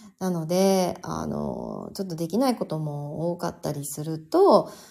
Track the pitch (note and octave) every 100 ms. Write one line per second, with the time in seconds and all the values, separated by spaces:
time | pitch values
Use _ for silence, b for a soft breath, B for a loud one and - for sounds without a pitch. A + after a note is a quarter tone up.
0 | B B F#3 F3 D#3+ F3+ G3 F#3+ F3+ -
1 | - D#3+ D#2 C#2+ D2 B1 A#1 G1+ G1+ -
2 | F#3+ E3 E3 F#3+ C4 A#3+ F#3+ D#3 D3+ D3
3 | C#3+ D3+ E3 E3+ E3+ E3+ D3+ D3 C#3 -
4 | D3+ D#3+ D#3+ E4 G4 G#3+ - B B